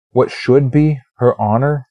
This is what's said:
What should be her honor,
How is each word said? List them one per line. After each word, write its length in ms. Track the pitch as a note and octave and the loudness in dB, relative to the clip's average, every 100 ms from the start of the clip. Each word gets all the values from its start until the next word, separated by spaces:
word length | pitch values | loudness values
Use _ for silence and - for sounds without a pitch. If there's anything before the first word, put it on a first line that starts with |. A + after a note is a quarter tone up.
| _ | _
What 200 | B2 B2 | -2 -2
should 400 | - - C3 C3+ | -2 0 2 2
be 300 | D3 D3+ C#3 - - | 2 0 -2 -8 -2
her 220 | B2 - | -2 0
honor, 460 | G#2+ A2+ C#3 D3 - | 0 0 0 -4 -8